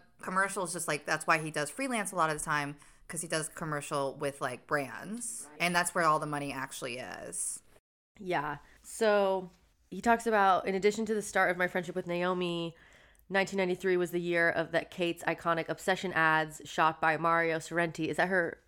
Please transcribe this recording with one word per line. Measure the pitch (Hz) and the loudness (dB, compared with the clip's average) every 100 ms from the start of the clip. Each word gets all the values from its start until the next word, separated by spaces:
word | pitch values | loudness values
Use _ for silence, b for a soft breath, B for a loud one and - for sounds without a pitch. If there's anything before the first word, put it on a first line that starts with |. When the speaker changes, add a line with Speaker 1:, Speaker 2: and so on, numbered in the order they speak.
| _ - | _ -14
Speaker 1:
commercials, | - 190 196 202 175 | -4 0 0 -2 -4
just, | 175 - | -4 -2
like, | 151 - | -2 -2
that's | 156 - | -2 2
why | 160 | 0
he | 160 | 0
does | 151 147 | -4 -4
freelance | - 262 233 190 | -4 -4 -2 -2
a | 185 | 0
lot | 160 | 2
of | 151 | 0
the | |
time, | 165 147 143 147 b b - | -2 -2 -2 -8 b b -12
'cause | 165 | -8
he | 160 | -4
does | 160 151 | -2 -4
commercial | - 160 147 143 147 139 147 | -6 -6 -6 -4 -2 -2 -2
with, | 143 135 | -6 -4
like, | 135 123 - | -6 -6 -2
brands. | 147 131 110 180 233 - - - | -2 -2 -8 -10 -8 -8 -10 -12
Speaker 2:
Right. | - | -2
Speaker 1:
And | 170 175 | 0 2
that's | 175 | 2
where | 185 160 | 2 4
all | 151 | 4
the | 151 | 0
money | 147 143 | -4 -4
actually | 131 135 - 131 123 | -6 -8 -8 -8 -8
is. | 98 87 - - - - - - _ _ _ - | -10 -12 -10 -8 -6 -8 -14 -20 _ _ _ -12
Speaker 2:
Yeah. | 185 165 147 151 b b | -4 -2 -2 -8 b b
So | - - 220 208 196 190 180 - _ _ _ | -14 2 4 6 4 2 -2 -14 _ _ _
he | 185 | -2
talks | 233 233 233 | 2 2 4
about, | 214 196 180 - | 6 6 6 2
"In | 190 | 2
addition | 202 208 214 | 2 2 -2
to | |
the | 220 | -2
start | 202 196 180 | -2 2 2
of | 180 | 2
my | 180 | 0
friendship | 185 170 180 | -2 -4 -6
with | 175 | -4
Naomi, | 175 180 180 175 170 165 b b b b b - | -2 0 0 -2 -2 -6 b b b b b -2
nineteen | 190 196 196 | 0 2 0
ninety-three | 185 180 190 180 | 0 0 0 2
was | 175 | 0
the | 175 | -2
year | 175 170 170 | 0 2 4
of | - 156 | 2 0
that | 160 - | -2 -2
Kate's | - 175 165 | -2 -2 -2
iconic | - 160 170 165 160 | -4 -2 0 0 -2
Obsession | 160 - 185 190 | -2 -2 0 0
ads | 160 160 156 156 - - | 2 4 4 2 -6 -6
shot | - 160 160 | 2 2 2
by | 160 151 | 2 2
Mario | 165 165 165 160 | 2 2 2 0
Sorrenti." | - 165 170 160 160 | -2 0 0 -2 -2
Is | 151 | 0
that | 180 | 2
her | 190 170 - | 2 0 -4